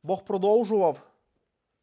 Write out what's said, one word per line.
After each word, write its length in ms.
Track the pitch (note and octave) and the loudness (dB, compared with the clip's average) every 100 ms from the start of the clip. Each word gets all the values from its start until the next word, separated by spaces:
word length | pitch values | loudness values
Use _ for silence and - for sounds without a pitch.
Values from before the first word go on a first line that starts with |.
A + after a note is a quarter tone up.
Бог 220 | D3+ F#3+ | -8 -8
продовжував 840 | - G3 G3 A3 G#3 G#3+ E3+ C#3+ - _ _ _ _ _ _ _ | -4 -2 2 2 2 0 0 -2 -14 _ _ _ _ _ _ _